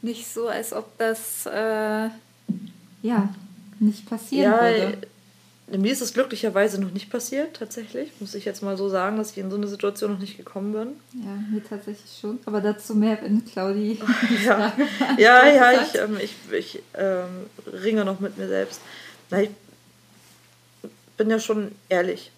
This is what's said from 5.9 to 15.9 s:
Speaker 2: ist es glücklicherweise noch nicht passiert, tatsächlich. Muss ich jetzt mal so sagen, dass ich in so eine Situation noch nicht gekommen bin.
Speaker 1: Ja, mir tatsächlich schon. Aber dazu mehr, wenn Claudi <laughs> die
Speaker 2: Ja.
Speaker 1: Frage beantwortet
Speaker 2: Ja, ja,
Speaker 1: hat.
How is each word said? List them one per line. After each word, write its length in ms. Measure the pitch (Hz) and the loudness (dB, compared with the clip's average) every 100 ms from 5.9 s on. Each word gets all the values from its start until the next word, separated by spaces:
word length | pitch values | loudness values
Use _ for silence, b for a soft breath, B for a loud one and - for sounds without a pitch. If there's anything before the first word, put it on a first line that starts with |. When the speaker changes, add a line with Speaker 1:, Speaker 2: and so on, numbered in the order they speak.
Speaker 2:
ist 100 | 269 | 0
es 120 | 240 | -2
glücklicherweise 680 | 233 269 220 220 190 208 202 | -2 -2 0 -2 2 2 2
noch 100 | 190 | -4
nicht 180 | 190 - | -6 -6
passiert, 460 | 240 - 269 311 - | -8 -4 -4 -4 -6
tatsächlich. 540 | 214 - 214 240 302 - | -12 -12 -10 -8 -10 -10
Muss 160 | 196 202 | -12 -8
ich 100 | 202 | -8
jetzt 160 | 196 | -6
mal 140 | 196 190 | -6 -4
so 120 | 196 | -2
sagen, 280 | 190 190 214 | 0 0 -2
dass 140 | 214 | -4
ich 60 | - | -6
in 120 | 190 | -6
so 80 | 202 | -4
eine 100 | 208 | -6
Situation 440 | 202 202 202 214 | -2 -4 -2 -4
noch 60 | 202 | -4
nicht 180 | 202 - | -8 -12
gekommen 360 | - 196 202 | -14 -8 -6
bin. 500 | 214 233 302 _ 254 | -6 -8 -10 _ -12
Speaker 1:
Ja, 120 | 202 202 208 | -10 -8 -4
mir 120 | 214 | -6
tatsächlich 540 | 208 202 202 202 - - | -6 -12 -12 -14 -16 -12
schon. 200 | 208 247 - | -8 -8 -4
Aber 160 | 214 | -2
dazu 340 | 208 208 - 214 | -2 -4 -2 0
mehr, 220 | 214 214 | 2 0
wenn 240 | - 214 226 | 0 0 0
Claudi 540 | - 190 202 208 220 214 233 | -4 -2 0 -2 -2 0 0
<laughs> 140 | 226 | 2
die 140 | 226 | 2
Speaker 2:
Ja. 260 | 214 208 214 | 4 4 2
Speaker 1:
Frage 120 | 254 294 - | 0 -2 0
beantwortet 200 | 269 - | 0 6
Speaker 2:
Ja, 280 | 214 247 277 | 10 10 10
ja, 320 | 285 247 254 | 10 8 6
Speaker 1:
hat. 80 | 302 | 4